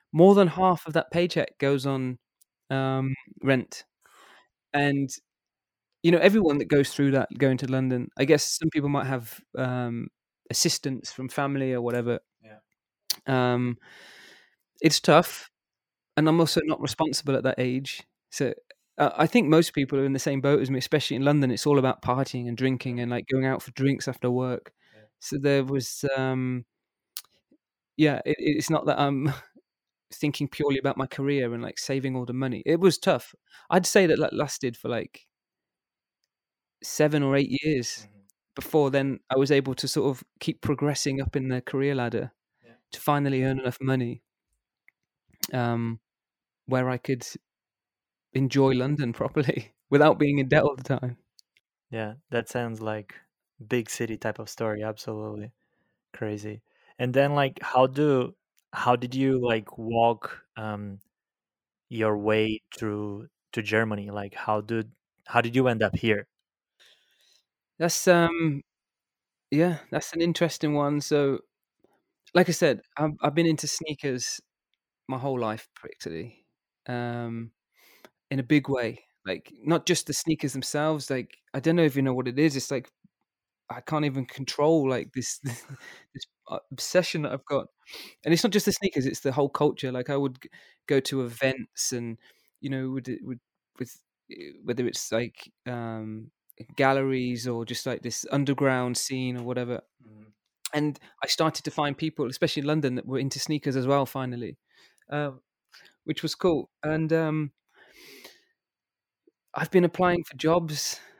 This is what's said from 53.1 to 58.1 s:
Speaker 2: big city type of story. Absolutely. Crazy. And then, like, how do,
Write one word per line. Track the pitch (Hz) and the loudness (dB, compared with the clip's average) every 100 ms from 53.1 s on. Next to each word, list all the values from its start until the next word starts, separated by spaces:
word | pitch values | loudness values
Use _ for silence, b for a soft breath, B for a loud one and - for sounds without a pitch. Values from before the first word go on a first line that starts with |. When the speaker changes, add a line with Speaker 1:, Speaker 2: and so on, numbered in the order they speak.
| - _ _ _ _ 110 | -20 _ _ _ _ -2
Speaker 2:
big | 123 113 | -2 -2
city | - 113 110 | -6 -6 -4
type | 110 107 | -6 -6
of | 107 | -10
story. | - 113 107 | -6 -4 -4
Absolutely. | 107 107 - 107 107 107 107 - _ _ _ _ _ | -6 -8 -10 -10 -10 -10 -14 -18 _ _ _ _ _
Crazy. | - 110 104 107 107 b b b b | -8 -6 -6 -8 -14 b b b b
And | 123 | 0
then, | 127 143 | 4 4
like, | 143 135 - | 2 0 -2
how | - 127 131 | 0 4 4
do, | 135 151 | 4 2